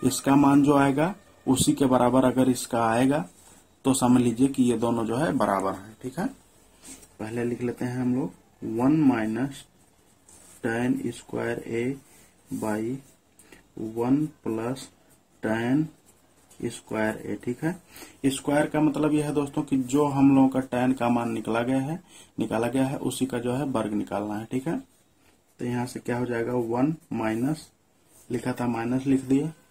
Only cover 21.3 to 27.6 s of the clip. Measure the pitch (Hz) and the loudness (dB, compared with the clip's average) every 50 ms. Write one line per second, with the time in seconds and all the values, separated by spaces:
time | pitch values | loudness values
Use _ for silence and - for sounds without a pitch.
21.3 | 113 113 110 - 110 117 117 120 131 135 135 139 160 185 - _ - - - _ | -4 -6 -4 -2 -2 0 0 0 0 -2 -2 -2 -6 -8 -10 _ -20 -20 -20 _
22.3 | _ - 113 110 107 110 117 123 120 135 131 131 143 - - 127 123 - 127 127 | _ -6 -4 -2 0 -2 -2 0 0 0 0 0 -2 -4 -4 -4 -2 -2 -4 -2
23.3 | - 123 117 123 123 131 147 139 127 113 110 107 107 104 101 101 - 101 104 104 | -2 -4 -2 -2 -2 -2 -2 -2 -2 -2 -2 -2 -2 -4 -4 -2 -4 -4 -4 -4
24.3 | 104 104 113 117 - 131 131 160 170 262 - _ _ _ _ _ _ _ _ _ | -6 -8 -8 -6 -6 -4 -4 -2 -4 -4 -6 _ _ _ _ _ _ _ _ _
25.3 | _ _ _ _ _ _ - 123 123 123 120 120 - - - - 123 120 123 120 | _ _ _ _ _ _ -6 -4 -2 -4 -4 -4 -8 -10 -6 -4 -4 -4 -2 -2
26.3 | 120 117 117 120 123 123 120 113 113 120 131 151 165 - _ _ 117 113 113 110 | -2 -4 -2 -2 -2 -2 -2 0 0 0 0 0 0 -4 _ _ -6 -4 -2 -2
27.3 | 110 113 120 139 156 - | -2 -2 -2 -2 -4 -4